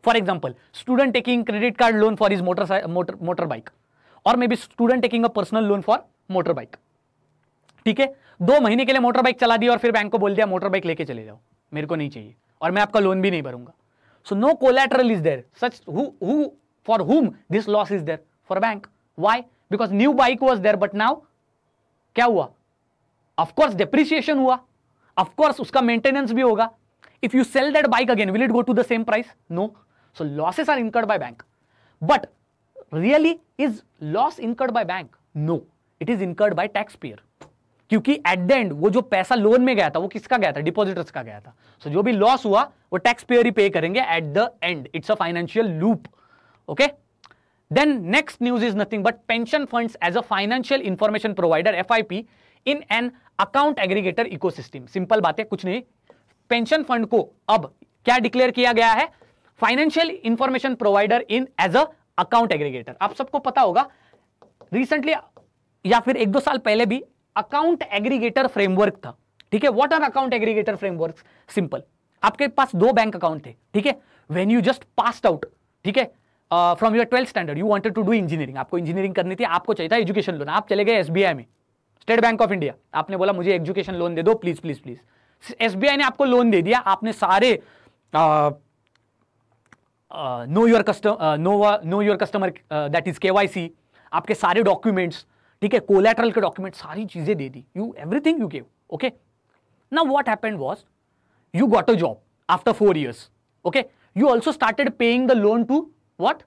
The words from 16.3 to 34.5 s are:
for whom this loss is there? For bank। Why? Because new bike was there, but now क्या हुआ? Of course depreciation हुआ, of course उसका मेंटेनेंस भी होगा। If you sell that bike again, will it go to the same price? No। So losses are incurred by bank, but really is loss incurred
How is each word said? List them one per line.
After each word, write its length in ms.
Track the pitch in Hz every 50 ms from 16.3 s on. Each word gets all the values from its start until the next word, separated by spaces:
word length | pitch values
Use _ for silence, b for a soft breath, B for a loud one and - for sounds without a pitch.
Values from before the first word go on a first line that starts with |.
| 277 302 294 - - _ _ _ _ _ _ -
for 100 | 226 214 175 147
whom 260 | 254 320 262 190 - - _ _
this 140 | 165 214 214 208 208
loss 160 | 208 202 170 202
is 80 | 190 156
there? 160 | 160 160 156 _ _ _ _ _ _
For 100 | 185 190
bank। 260 | 208 226 214 196 - _ _ _ _ _ _ -
Why? 160 | 165 208 226 247 247 _ _ _ _ _
Because 200 | 185 208 233 190
new 220 | 196 202 233 285 277 247
bike 200 | 262 240 262 226 269 262
was 120 | 254 202
there, 180 | 180 - 208 185 202
but 100 | 202 196 208
now 120 | 214 247 302 302 _ _ _ _ _ _ _ _ _ _ _ _ _ _ _ _ _ _ _
क्या 100 | 233 240
हुआ? 240 | 240 220 180 139 - _ _ _ _ _ _ _ _ _ _ _ _ _ _ _ _ _ -
Of 160 | 165 - _ -
course 160 | 311 269 208 175
depreciation 560 | 202 - - 311 302 302 311 311 233 - 302 269
हुआ, 200 | 262 254 254 254 _ _ _ _ _ _ _ _ _ _ _ -
of 80 | 185 - _ -
course 200 | 302 294 262 -
उसका 200 | 226 - - 269
मेंटेनेंस 520 | 240 233 233 233 226 269 262 277 269 214
भी 100 | 233 247
होगा। 280 | 262 240 214 208 226 226 - _ _ _ _ _ b b b b -
If 100 | 226 -
you 100 | 254 247 -
sell 220 | - 269 269 294 277
that 140 | 302 294 269 202
bike 140 | 233 262 226 247
again, 160 | 208 214 185 196
will 100 | 220 - 233
it 60 | 220
go 60 | 240 240 254
to 80 | 240 240
the 60 | 240 -
same 120 | 240 226 226 240
price? 240 | 214 220 240 - - _ _ _ 165 170
No। 100 | 202 220 220 b b b b b b b b
So 80 | - 165 147 143 147
losses 280 | 156 170 180 - 311 302
are 100 | 294 262
incurred 300 | 233 220 214 233 226 202
by 80 | 214 175
bank, 260 | 135 123 117 _ - _ _ _ _ _ _ _ _ _ _ _
but 240 | 156 160 - 220 - - _ _ _ _ _ _ _ _ _ - - _
really 460 | 156 156 175 226 285 311 311 330 330 330 _ _ _ -
is 240 | 277 277 214 - _ _ _ _ 156 151 156
loss 220 | 208 254 311 - -
incurred 360 | 254 226